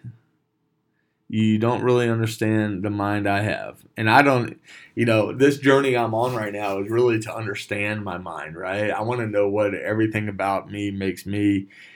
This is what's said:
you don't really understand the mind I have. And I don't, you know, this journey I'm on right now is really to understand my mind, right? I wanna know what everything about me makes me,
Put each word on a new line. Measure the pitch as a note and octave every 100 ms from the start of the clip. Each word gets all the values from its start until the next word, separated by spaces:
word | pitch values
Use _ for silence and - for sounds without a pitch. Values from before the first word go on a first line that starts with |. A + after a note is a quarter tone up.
| A#2+ - _ _ _ _ _ _ _ _ _ _ -
you | A2 A2 G#2+
don't | A#2 A#2+
really | A#2+ B2 A#2+
understand | A2+ A2 A2+ A2 A2 G#2+ G2
the | G#2
mind | G#2 G2+ G#2 G2+
I | G2+
have. | G#2 C#2+ G1+ - _ -
And | A2
I | B2
don't, | C#3+ B2+ A#2+ - - - - -
you | A#2+
know, | A2 G2+
this | A#2 C#3+ C#3
journey | B2+ C3+ C#3 B2
I'm | A#2
on | A2+ B2+ B2
right | G#2+
now | G2+ G#2 G2
is | G2+
really | A2+ B2 A2+
to | G#2+
understand | F2+ G#2+ G2+ - G2+ G#2 G#2+
my | G2+ F2+
mind, | F2+ D#2+ D2+ E2
right? | F#2 G2 G#2+
I | F2+
wanna | A2 B2 A2
know | G#2 G2+
what | G2+ G#2
everything | F2+ F2+ G#2+ A2 A2 G#2
about | G2 G2 G2 F2+
me | G2+ G2+
makes | G2 G2 F2+ -
me, | G2+ G#2 G2 G2 - -